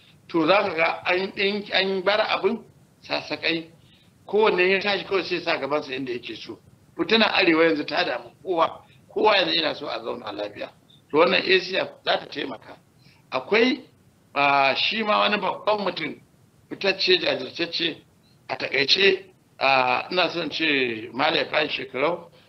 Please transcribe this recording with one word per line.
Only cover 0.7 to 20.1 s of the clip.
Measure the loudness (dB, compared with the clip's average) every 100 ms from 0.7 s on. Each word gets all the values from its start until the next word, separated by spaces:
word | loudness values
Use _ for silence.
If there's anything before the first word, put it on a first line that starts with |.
ga | 0 0 0 -2
an | -2 -2
ɗin-, | -2 -2 -2 -2
an | -2 0 0
bar | 2 2 0
abin | 0 0 -2 -8 _ _ _
sasakai, | -8 -8 -6 -4 -2 -4 -6 -18 -20 _ _ _ -2
kowanne | 2 4 4 2
ya | 2
tashi | 0 -2
kawai | -2 -2
sai | -2 -4
sa | -2 -2
gabansa | -2 -2 -4
inda | -6 -6
yake | -8 -10 -14
so. | -14 -16 -20 -20 _ -6
Fitinan | 2 4 4
Arewa | 4 4 6
yanzu | 4 2
ta | -2 -2
damu | -2 -4 -10 -12
kowa, | -4 0 0 -2 -20 _ -10
kowa | 0 4 4
yanzu | 2 0
yana | -2
so | -4 -8
a | -8
zauna | -8 -8 -8
lafiya. | -8 -8 -10 -14 -14 _ _ _
To | 2
wannan | 4 2
A | 2 0
C | 0 -4
F | -6 -6
za | -2 -2
ta | -4
taimaka. | -10 -8 -10 -16 -20 _ _ -20 _ _
Akwai, | -6 0 2 2 0 -8 _ _ _ _
a, | 0 2 4 2 2
shi | -2 -2
ma | 0 2
wani | 2 0
babban | -2 -2 -2 0
mutum, | -2 -6 -8 -10 _ _ _ _ -16
fitacce, | -4 -2 0 2 2
jajirtacce, | 2 -2 -6 -6 -6 -2 -4 -6 -16 _ _ _ -10
a | -6
taƙaice, | -2 0 2 4 4 2 -4 _ _ 0
a, | 2 4 4 0
ina | 0